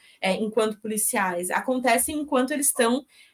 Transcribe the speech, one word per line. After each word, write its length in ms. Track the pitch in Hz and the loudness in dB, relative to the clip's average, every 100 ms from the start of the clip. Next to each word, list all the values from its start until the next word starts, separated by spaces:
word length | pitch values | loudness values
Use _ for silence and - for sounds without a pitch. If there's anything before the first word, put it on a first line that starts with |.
| - - | -20 -4
é, 120 | 190 | -2
enquanto 460 | 190 214 226 220 214 | 0 0 0 0 -2
policiais. 680 | 214 214 - 220 185 175 180 | -6 -4 -2 0 0 -2 -2
Acontecem 680 | 202 202 254 247 240 240 302 | -2 -2 0 2 2 2 -4
enquanto 320 | 294 262 254 | -2 0 0
eles 160 | 294 285 | 0 0
estão, 360 | - 233 254 - - - | 2 2 0 -4 -18 -16